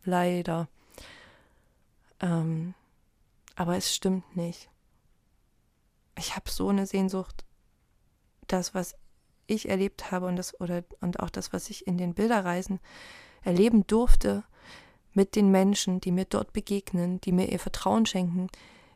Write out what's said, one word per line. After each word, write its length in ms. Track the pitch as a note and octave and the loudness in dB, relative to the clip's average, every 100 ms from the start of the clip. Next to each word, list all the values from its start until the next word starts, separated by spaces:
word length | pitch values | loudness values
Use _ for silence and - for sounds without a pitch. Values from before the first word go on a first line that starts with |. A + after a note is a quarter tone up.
leider." 640 | - F3+ F3+ F3+ E3+ E3 E3+ - _ - - - - - _ _ _ _ _ _ _ _ | -2 0 2 0 -2 -4 -4 -10 _ -20 -20 -20 -20 -20 _ _ _ _ _ _ _ _
Ähm, 540 | F3+ E3 D#3+ D#3+ E3+ F#3 _ _ _ _ _ _ - - | -2 0 -2 -4 -6 -10 _ _ _ _ _ _ -20 -8
aber 200 | E3+ F3+ | -4 -2
es 180 | - | -2
stimmt 420 | - F#3+ F#3 - F3+ | -2 -2 -2 -4 -8
nicht. 320 | E3+ F3 - _ _ _ _ _ _ _ _ _ _ _ _ _ _ - | -8 -10 -18 _ _ _ _ _ _ _ _ _ _ _ _ _ _ -12
Ich 200 | - - | -10 -8
hab 120 | - | -8
so 200 | - F#3+ | -4 0
eine 180 | G3+ G3 | 0 0
Sehnsucht, 580 | F#3+ F#3+ F#3+ F#3 - - _ _ _ _ _ _ _ _ _ - | -2 -2 -2 -8 -10 -12 _ _ _ _ _ _ _ _ _ -4
das, 280 | F#3 F3+ | -4 -2
was 220 | F#3+ F3 - - _ _ _ _ | -6 -8 -12 -20 _ _ _ _
ich 220 | G#3+ - | -6 -2
erlebt 420 | F#3+ G3 - - | -2 -2 -4 -8
habe 160 | F#3 F3+ | -6 -4
und 100 | F3+ | -4
das, 220 | F3+ - | -6 -8
oder, 240 | F3 F3 F3 - | -6 -6 -8 -8
und 200 | F3 F3 | -6 -4
auch 100 | E3 | -6
das, 220 | - - | -8 -6
was 180 | F#3+ - | -8 -8
ich 160 | A3 - | -12 -4
in 120 | F3+ | -2
den 160 | F3+ | -2
Bilderreisen 640 | F3 G#3+ A#3 F3+ F3 F#3 F#3+ - - - - - - | 0 0 2 0 -4 -4 -8 -8 -20 -20 -20 -20 -10
erleben 440 | - F3 A3 A#3 F#3+ | -2 4 6 6 4
durfte, 580 | G#3+ A#3+ - G#3 G3+ - - - - - _ _ | 2 8 8 8 0 -6 -20 -20 -20 -20 _ _
mit 240 | G3+ G3 - | 2 2 4
den 140 | G3+ | 6
Menschen, 500 | F#3+ F#3+ G3+ - F#3 | 6 6 2 0 -2
die 120 | F#3 | 0
mir 120 | F3+ | -2
dort 280 | F#3+ G#3 G#3 | 0 -2 -2
begegnen, 680 | - - G3+ - F3 F3 F#3 | -8 -4 -4 -2 -4 -2 -4
die 120 | - | 0
mir 180 | F3+ F#3+ | 0 0
ihr 100 | F3+ | -2
Vertrauen 460 | - - - G#3+ A3 | -4 -4 0 2 2
schenken, 420 | F#3+ F3+ F3 F#3 - - - - | 0 -2 -2 -6 -10 -20 -20 -20